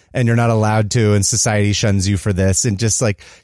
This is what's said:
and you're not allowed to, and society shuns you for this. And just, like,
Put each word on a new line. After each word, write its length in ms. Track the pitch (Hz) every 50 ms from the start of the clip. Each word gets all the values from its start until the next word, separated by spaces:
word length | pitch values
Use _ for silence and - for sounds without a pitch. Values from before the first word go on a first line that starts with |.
| _ _ -
and 140 | 131 120 117
you're 80 | 117
not 140 | 120 117 117
allowed 420 | 113 110 107 107 107 110 107 98
to, 220 | - 123 110 104 104
and 120 | 104 101
society 460 | - - 104 - 117 107 104 101 104
shuns 340 | 101 - - 104 98 98 90
you 100 | 98 101
for 160 | 92 - 107
this. 320 | 95 90 95 95 92 - -
And 140 | 123 101 90
just, 240 | 117 110 - -
like, 180 | 131 107 98 - - - - -